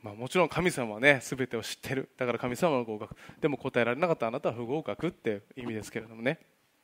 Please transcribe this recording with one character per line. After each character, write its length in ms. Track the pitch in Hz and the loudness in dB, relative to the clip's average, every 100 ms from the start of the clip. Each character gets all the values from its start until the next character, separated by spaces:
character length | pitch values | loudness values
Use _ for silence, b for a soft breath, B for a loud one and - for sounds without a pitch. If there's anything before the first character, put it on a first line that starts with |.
ま 100 | 107 | -12
あ、 20 | |
も 140 | 104 123 | -10 -2
ち 100 | 185 | 4
ろ 60 | |
ん 40 | 160 | 4
神 220 | 156 175 | 4 0
様 240 | 143 117 | 0 -4
は 60 | 107 | 4
ね、 200 | 139 139 | 6 6
全 240 | - 131 127 | 2 -4 -2
て 100 | 113 | -4
を 60 | |
知 120 | - | -6
っ 20 | - | -8
て 160 | - | -6
る。 160 | 131 - - | -4 -4 -4
だ 100 | 123 | -2
か 60 | |
ら 60 | 117 | -2
神 180 | 123 123 | -2 2
様 220 | 175 131 | 2 2
は 60 | |
合 140 | 113 107 | 0 -6
格。 160 | 107 - B B | -8 -14 B B
で 80 | 156 | 0
も 80 | 135 | 0
答 240 | 135 123 | 0 2
え 40 | |
ら 100 | 117 | 2
れ 60 | 127 | 4
な 60 | 175 | 2
か 80 | |
っ 20 | 160 | 2
た 100 | 113 | 0
あ 40 | |
な 100 | 131 | 0
た 100 | 170 | -2
は 40 | |
不 120 | 117 120 | -2 -2
合 160 | 151 | -4
格 260 | 123 101 165 | -2 -4 -4
っ 20 | |
て 320 | - 117 101 - - | -4 -4 -4 -6 -12
意 100 | 120 | -6
味 80 | |
で 80 | 110 | -6
す 100 | 101 | -6
け 80 | 117 | -8
れ 60 | 113 | -10
ど 80 | |
も 80 | 113 | -4
ね。 160 | 120 165 _ _ _ _ | -2 -2 _ _ _ _